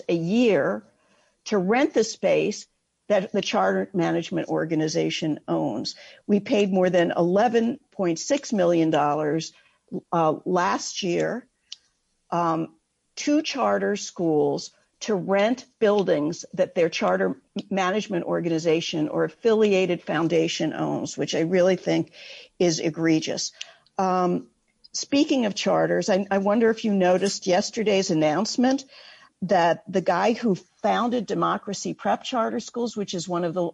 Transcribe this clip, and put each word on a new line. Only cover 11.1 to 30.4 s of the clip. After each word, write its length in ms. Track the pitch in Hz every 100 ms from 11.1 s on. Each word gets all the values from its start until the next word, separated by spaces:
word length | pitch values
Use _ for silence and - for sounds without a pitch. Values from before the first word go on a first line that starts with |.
| 170 156 226 - _ _ - _ _ _ _ _
um, 420 | 170 170 165 160 _ _ _ _ -
to 240 | 285 294
charter 560 | 311 269 208 202 196 202
schools 760 | - - 165 151 143 156 - - _ _
to 120 | -
rent 520 | 196 165 196 214 254 - _
buildings 640 | 214 208 185 156 147 175 -
that 200 | 180 180
their 140 | 190 170
charter 480 | - 190 190 190 - _ 202 -
management 540 | 190 185 208 - 175
organization 840 | - 170 170 160 165 160 - 160 156
or 160 | 165 160
affiliated 760 | - 233 220 214 185 185 170
foundation 720 | - 160 165 165 165 - 156
owns, 440 | - 151 147 - -
which 180 | 139 -
I 60 |
really 340 | 165 185 180 185
think 380 | - 165 160 - - - - -
is 200 | 175 160
egregious. 720 | 170 160 165 160 - - - - - - _ -
Um, 500 | 190 185 180 180 - _ _ _ _
speaking 520 | - - 285 320 269 214
of 80 |
charters, 560 | - 190 165 165 175 175
I, 160 | 190 196
I 80 | 196
wonder 320 | 196 220 226
if 120 | 226
you 80 | 220
noticed 540 | 196 180 185 196 - 190
yesterday's 640 | 180 - - 208 190 185
announcement 760 | 160 151 151 220 - 254 277 - - - - - _
that 400 | 180 190 165 165 -
the 140 | 185
guy 320 | 170 175 208
who 220 | 226